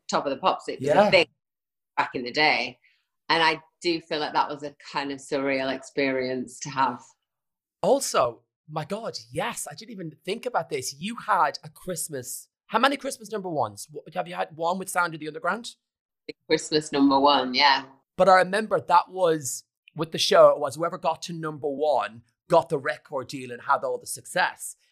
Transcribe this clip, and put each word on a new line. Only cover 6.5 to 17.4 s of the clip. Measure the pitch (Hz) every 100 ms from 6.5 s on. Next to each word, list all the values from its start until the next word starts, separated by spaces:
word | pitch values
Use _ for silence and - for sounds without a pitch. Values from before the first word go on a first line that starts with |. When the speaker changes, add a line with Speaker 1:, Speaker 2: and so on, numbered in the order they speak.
| -
Speaker 1:
to | 147
have. | 135 131 123 - _ _ _ _ _ _ _
Speaker 2:
Also, | 175 269 - 202 123 113 _ _ -
my | 156
God, | 156 202 214 - -
yes, | 139 220 - -
I |
didn't | 143 226
even | 196 165 156
think | - 226 247
about | 196 165
this. | 143 127 139
You | 196 233
had | - 190 151 -
a | 156
Christmas, | - - 165 - 139 120 - - _ -
how | 226
many | 269 277
Christmas | 269 254 202
number | 214 185
ones? | 151 110 101 -
Wh-, | 147 -
have | 180 170
you |
had | 180 185 160
one | 165 190
with | 185
Sound | 180 175
of | 160
the | 151
Underground? | 156 170 208 233 - _ _ _ _ -
Speaker 1:
The | - -
Christmas | 160 - 156 151
number | 143 139 139
one, | 143 139